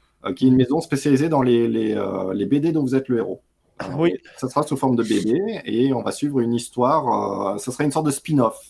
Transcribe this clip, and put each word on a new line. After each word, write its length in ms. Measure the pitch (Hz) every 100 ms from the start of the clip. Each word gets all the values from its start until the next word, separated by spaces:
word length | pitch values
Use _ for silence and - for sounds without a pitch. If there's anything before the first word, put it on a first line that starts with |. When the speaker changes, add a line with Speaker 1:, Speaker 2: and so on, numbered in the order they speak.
| _ _ -
Speaker 1:
euh, 80 |
qui 120 | 135 131
est 40 |
une 60 | 127
maison 240 | 123 151
spécialisée 480 | - - 147 135 160
dans 120 | 151
les, 260 | 127 117 117
les, 280 | 113 110 104
euh, 380 | 98 95 95
les 120 | 101 98
B 100 | 143
D 160 | 165
dont 100 | 156
vous 140 | 131 131
êtes 120 | 135
le 100 | 117
héros. 240 | 95 92 _ _ _ -
Euh, 40 | 92 139
Speaker 2:
Oui. 160 | 170 - - -
Speaker 1:
ça 120 | 131
sera 140 | 143
sous 120 | 151 135
forme 200 | 131 117
de 60 |
B 200 | 110 107
D 380 | 101 139 208 208 -
et 280 | 110 135
on 80 | 123
va 80 | 107
suivre 280 | - 147 135
une 120 | 117
histoire, 1000 | 120 - 120 123 156 131 104 101 98 98
euh, 40 | 101
ça 140 | 123
sera 140 | - 147
une 60 |
sorte 140 | 160 151
de 60 |
spin-off 460 | 139 - 147 113 - -